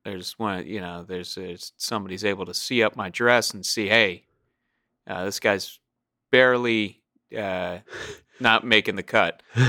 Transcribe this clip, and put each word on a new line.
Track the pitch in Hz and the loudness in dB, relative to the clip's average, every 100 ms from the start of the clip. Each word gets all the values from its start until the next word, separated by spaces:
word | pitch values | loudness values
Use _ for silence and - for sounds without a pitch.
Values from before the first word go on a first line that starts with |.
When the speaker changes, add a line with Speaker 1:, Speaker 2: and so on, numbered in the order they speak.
| 104 | -12
Speaker 1:
There's | 95 90 - | -10 -10 -6
one, | 107 92 85 | -4 -4 -6
you | 101 | -8
know, | 90 87 87 | -8 -10 -10
there's, | 90 90 - | -10 -10 -12
there's | 90 87 - - | -12 -12 -16 -10
somebody's | - 110 95 92 104 | -6 -6 -6 -4 -2
able | 98 92 | -2 -2
to | |
see | - - 123 | -6 -2 2
up | 107 - | 2 0
my | 95 | -8
dress | - 120 123 - | 0 4 4 2
and | 101 92 | -4 -6
see, | - 98 | -4 2
"Hey, | 113 101 87 _ _ _ _ _ _ _ _ - | 4 4 -2 _ _ _ _ _ _ _ _ -10
uh, | 95 95 | -8 -6
this | - | -2
guy's | 110 98 - - _ _ _ _ _ | 0 0 -4 -16 _ _ _ _ _
barely, | 127 127 123 120 113 101 - _ _ _ 110 | 6 6 4 2 0 -2 -6 _ _ _ -8
uh, | 98 92 90 87 - - - | -4 -4 -4 -8 -12 -14 -14
Speaker 2:
<laughs> | - _ - | -16 _ 0
Speaker 1:
not | 123 110 120 | 2 4 4
making | 107 104 95 | 4 4 -4
the | |
cut." | - 110 85 - _ | 0 2 2 -2 _
Speaker 2:
<laughs> | 117 | 2